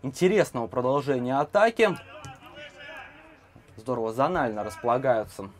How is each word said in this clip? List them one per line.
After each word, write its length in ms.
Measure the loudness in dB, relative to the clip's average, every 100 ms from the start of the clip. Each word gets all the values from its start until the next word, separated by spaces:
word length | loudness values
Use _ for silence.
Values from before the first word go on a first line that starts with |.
интересного 640 | -8 2 4 4 2 -2 -4
продолжения 680 | -2 0 0 0 -2 0 0
атаки. 600 | 2 4 4 4 2 2 -10 -18 -18 -18 -20 -18 -18 -18 -18 -16 -18 -20 -20 -20 _ -20 -20 -14
Здорово 360 | -6 -2 -2
зонально 500 | 0 2 2 0 -2
располагаются 880 | -6 -4 0 2 2 2 0 -10 -14